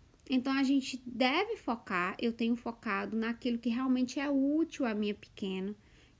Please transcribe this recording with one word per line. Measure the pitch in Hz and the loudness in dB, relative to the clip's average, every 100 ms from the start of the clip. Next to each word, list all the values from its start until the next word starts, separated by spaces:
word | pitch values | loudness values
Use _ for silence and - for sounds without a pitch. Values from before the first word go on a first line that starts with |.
| - - - | -20 -16 -2
Então, | 262 269 | 0 2
a | 269 | 2
gente | 262 277 - 254 247 | 4 4 2 -6 -6
deve | 214 254 302 427 453 | 0 2 2 0 -2
focar, | - 240 - 185 180 - | -4 -4 -2 -2 -2 -2
eu | 240 | -2
tenho | 226 226 240 | 0 0 0
focado | 240 226 226 196 202 220 | -4 -8 -4 -2 -2 -2
naquilo | 220 233 254 233 | -2 -2 -2 -2
que | 240 | 0
realmente | 233 262 254 254 294 | 0 2 2 0 -2
é | 285 | 0
útil | 277 277 302 320 - 247 | 2 4 2 0 0 -2
à | |
minha | 208 208 208 | 0 -2 -2
pequena | - - 196 190 196 208 - - - - | -8 -8 -6 -4 -4 -8 -14 -20 -20 -8